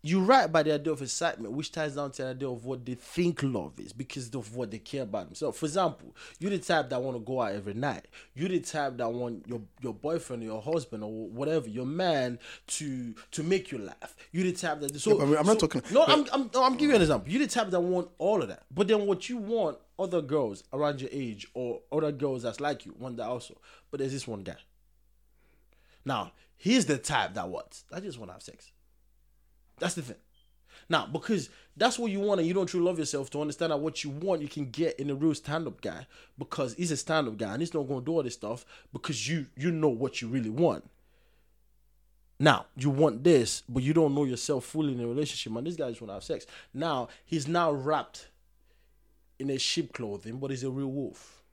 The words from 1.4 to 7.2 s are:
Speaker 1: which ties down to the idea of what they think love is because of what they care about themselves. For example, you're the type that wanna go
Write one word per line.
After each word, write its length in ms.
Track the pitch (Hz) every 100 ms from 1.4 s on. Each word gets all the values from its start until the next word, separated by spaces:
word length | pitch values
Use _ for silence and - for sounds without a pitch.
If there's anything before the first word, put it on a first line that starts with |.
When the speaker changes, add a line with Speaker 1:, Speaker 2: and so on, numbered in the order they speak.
| 107
Speaker 1:
which 180 | 131 151
ties 220 | 165 151
down 160 | 139 139
to 100 | 127
the 80 | 131
idea 180 | 131 135
of 160 | 120
what 220 | 123 127
they 80 | 120
think 480 | 123 - - 175 151
love 340 | 139 113 78 -
is 100 | 52
because 420 | 117 131 139 120
of 220 | 127 107
what 160 | 120 113
they 60 | 107
care 220 | - 139
about 220 | 113 104
themselves. 340 | 90 - 147 -
For 60 |
example, 500 | 156 170 175 127 - - - -
you're 120 | 185
the 60 | 196
type 280 | - 165 131
that 100 | 127
wanna 180 | 135
go 220 | 123